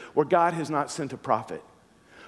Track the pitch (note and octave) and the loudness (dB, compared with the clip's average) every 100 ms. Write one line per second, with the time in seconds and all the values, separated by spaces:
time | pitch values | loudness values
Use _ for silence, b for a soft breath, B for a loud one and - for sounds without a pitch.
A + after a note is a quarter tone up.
0 | B - D3 F3+ E3+ E3 C#3+ D3+ C#3+ - | B 0 2 4 4 0 -2 -2 -2 -4
1 | C#3 B2+ - A2+ A2 E2 - _ _ _ | -8 -8 -2 0 0 -12 -14 _ _ _
2 | B B | B B